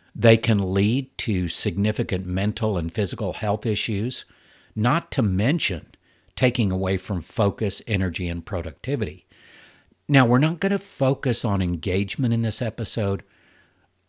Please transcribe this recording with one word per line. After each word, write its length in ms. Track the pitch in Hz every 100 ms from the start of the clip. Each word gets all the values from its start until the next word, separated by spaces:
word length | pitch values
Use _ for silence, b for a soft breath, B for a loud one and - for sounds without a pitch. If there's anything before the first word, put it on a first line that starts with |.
| b
They 240 | - 117 113
can 360 | 117 104 95
lead 440 | 98 104 127 131 -
to 280 | - 95 87
significant 800 | - 107 87 107 107 - 92 90
mental 520 | 90 104 - 110 95
and 160 | 82
physical 400 | - 98 - 101
health 320 | - 104 104 117
issues, 600 | 104 - 101 117 - - b b b b 107
not 360 | 117 160 -
to 100 | -
mention 640 | 110 92 113 165 - 85 - - b b b -
taking 340 | 127 123 104
away 280 | 92 95 95
from 240 | - 95
focus, 600 | - - 101 - 104 - -
energy, 400 | 104 92 82 87
and 180 | 87 -
productivity. 800 | 95 80 78 - 139 101 90 _ B B B B B B _ -
Now, 180 | 143 120
we're 120 | 127
not 220 | 156 165
gonna 180 | 196 196
focus 680 | - - 135 139 131 - 113
on 160 | 98
engagement 720 | 90 85 95 95 101 - 123
in 80 | 117
this 200 | 113 -
episode. 640 | 117 - 110 - 101 98 - b b b b b b _